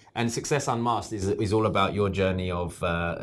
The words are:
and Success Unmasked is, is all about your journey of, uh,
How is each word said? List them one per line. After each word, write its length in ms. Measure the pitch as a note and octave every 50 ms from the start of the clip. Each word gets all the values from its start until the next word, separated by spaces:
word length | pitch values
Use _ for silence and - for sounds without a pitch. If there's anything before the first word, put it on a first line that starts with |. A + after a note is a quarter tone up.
| - - _
and 160 | A2+ A#2 A#2
Success 380 | A2+ C#3 - - D3+ C#3+ - -
Unmasked 420 | B2 A#2 A#2 A#2+ A#2 G#2+ G2+ -
is, 160 | A2+ G#2 F#2 G2
is 240 | G2+ - A2+ F#2+
all 140 | G2+ A2 A2
about 280 | G#2 E2 G2+ G2 F#2+ -
your 160 | G2+ G2+ G2
journey 400 | E2+ F#2+ F#2+ F#2+ F#2 F2+ F#2 F2+
of, 320 | F2+ F2 F2 E2+ - -
uh, 360 | - F2 E2+ E2+ E2+ F2 E2+ -